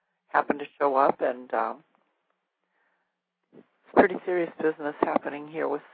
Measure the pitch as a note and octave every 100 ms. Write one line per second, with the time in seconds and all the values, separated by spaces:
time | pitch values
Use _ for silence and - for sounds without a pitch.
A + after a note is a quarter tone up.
0 | _ _ _ D3 D3 C#3+ C#3+ - C#3+ C3+
1 | C#3+ - C#3+ B2 B2+ A#2 A2+ B2 _ _
2 | _ _ _ _ _ _ _ _ _ _
3 | _ _ _ _ _ - - _ _ -
4 | G3 F3+ - F3+ E3 - D#3 D#3+ D3 D3+
5 | E3 D3+ D3 C#3+ D3+ D#3+ C#3+ D3 -